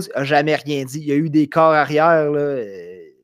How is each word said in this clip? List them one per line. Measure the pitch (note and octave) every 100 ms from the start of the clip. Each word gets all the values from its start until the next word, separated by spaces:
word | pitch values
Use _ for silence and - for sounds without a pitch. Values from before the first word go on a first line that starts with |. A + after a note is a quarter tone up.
| F3+ -
a |
jamais | C#3 D3 D3+ D3
rien | C#3+ C#3+ C3
dit. | C#3+
Il | D3
y |
a | C#3+
eu | D#3+
des | D3+ C#3+
corps | E3 D#3+
arrière, | D#3 C#3 D3+ D#3+ E3 D3+
là, | D3
euh, | C#3+ C3+ G#2+ F#2+ F2 F2+ D#2+ _